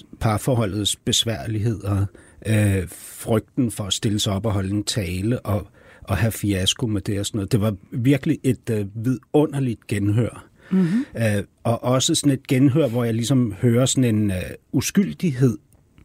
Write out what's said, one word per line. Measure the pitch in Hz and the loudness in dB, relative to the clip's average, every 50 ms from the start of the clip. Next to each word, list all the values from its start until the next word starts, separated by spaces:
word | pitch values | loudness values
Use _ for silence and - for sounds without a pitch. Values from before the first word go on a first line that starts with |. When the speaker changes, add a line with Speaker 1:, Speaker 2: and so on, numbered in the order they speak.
| - - - - | -20 -20 -10 -4
Speaker 1:
parforholdets | - 113 107 107 - 147 127 120 113 95 92 107 101 - - | -2 0 0 0 0 0 0 0 0 -2 -2 -2 -2 -2 -4
besværligheder, | _ - 131 - - - 113 107 - - 113 107 107 104 117 107 87 - 101 101 95 98 - - - - - - - - | _ -2 0 0 0 0 0 -4 -6 -6 -6 -4 -2 -2 -2 -2 -2 -2 0 0 0 0 -2 -4 -14 -20 -20 -20 -10 -2
øh, | 104 107 107 104 101 98 95 85 80 | 2 2 4 4 4 2 2 -2 -4
frygten | - - - - - - - - 117 107 - _ - 147 127 110 | -10 -16 -18 -20 -16 -10 -2 0 0 0 0 _ -2 -2 -2 -2
for | - - 107 | -2 -6 -6
at | 95 - | -6 -4
stille | - - 113 101 104 | -2 -2 -2 0 0
sig | - 110 95 | 0 -2 -2
op | 98 107 | -2 -2
og | 113 | -2
holde | 101 104 92 95 | -2 0 -2 -2
en | 101 104 104 | -2 -2 -2
tale | - - 117 95 87 90 92 95 113 127 - | -2 -4 -2 -2 -4 -4 -2 -2 -2 -2 -2
og, | - 104 98 - 80 - _ - - - - - - | -2 -2 -2 -2 -4 -6 _ -20 -20 -20 -20 -16 -6
og | - 90 | -4 0
have | 82 113 110 | 0 0 0
fiasko | - - - 101 98 92 92 - - - 127 | 0 -2 -2 -2 0 0 0 0 0 -2 -2
med | 110 107 101 | -4 -4 -4
det | - - 101 98 | -4 -4 -4 -4
og | 95 | -4
sådan | - - | -4 -4
noget. | 107 98 - | -4 -2 0
Det | - 101 | 0 2
var | 104 110 101 - - - | 2 0 -2 -4 -10 -10
virkelig | - 131 113 139 143 135 - 165 143 - - | -6 0 2 2 2 2 2 -2 -2 0 0
et, | 135 120 - - - | -2 -2 -2 -2 -4
øh, | 113 104 104 98 101 113 110 | -4 -4 -4 -6 -8 -4 -2
vidunderligt | 127 127 110 _ _ - 151 151 156 143 139 135 123 107 - _ | -2 -2 -4 _ _ 2 2 2 2 0 -4 -4 -4 -4 -6 _
genhør. | - 104 101 101 104 104 123 113 - - - - _ _ _ - - | -4 -2 0 0 2 2 2 0 -2 -4 -12 -20 _ _ _ -6 0
Speaker 2:
Mhm. | 190 190 185 160 196 240 302 - - | 2 2 2 2 2 -2 -2 -4 -4
Speaker 1:
Øh, | 127 113 107 101 101 90 - _ _ - | -2 0 0 0 0 -4 -6 _ _ -2
og | 113 117 - - | -2 -2 0 0
også | 123 127 131 - - 160 | 0 0 2 2 0 0
sådan | - - 143 | 2 2 0
et | 135 131 - | 0 0 0
genhør, | - 139 127 139 143 120 160 147 | 0 2 4 4 4 4 4 2
hvor | 117 113 123 120 | 2 0 0 0
jeg | 117 113 | 0 0
ligesom | 113 117 113 139 127 123 107 92 - | -2 0 2 2 2 2 0 -2 0
hører | 127 123 117 120 131 | 2 4 4 4 4
sådan | 127 - 135 127 120 110 | 2 2 2 2 2 2
en, | 107 107 101 | 2 0 0
øh, | 95 92 90 - - - _ - | -2 -4 -6 -8 -12 -16 _ -4
uskyldighed, | - 139 - - - 202 196 156 147 - - 170 131 123 135 123 104 - _ _ _ _ _ _ _ - | -2 -2 -2 2 0 0 0 0 -4 -4 -4 -2 0 2 2 2 2 0 _ _ _ _ _ _ _ -20